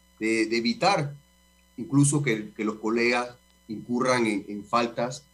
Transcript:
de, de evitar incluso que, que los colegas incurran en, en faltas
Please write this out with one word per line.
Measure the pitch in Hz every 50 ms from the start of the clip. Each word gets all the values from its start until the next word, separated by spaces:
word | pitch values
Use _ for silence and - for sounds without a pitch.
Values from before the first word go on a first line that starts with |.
| _ _ _ -
de, | 110 110 113 113 110
de | 107 117
evitar | 117 113 117 113 - - 185 202 180 151 143 - - - _ _ _ _ _ _ _ _ _ _
incluso | - 117 - 135 139 143 143 156 147 139
que, | 123 110 107 107 107 -
que | - 110
los | 107 104
colegas | - - 110 113 120 117 120 123 120 123 123 - - _ _ _ _ _
incurran | - 110 104 107 113 120 123 127 127 127 123 117 110
en, | 104 98 95
en | 98 104 104 95
faltas | - - 117 120 117 - - 120 127 127 - - _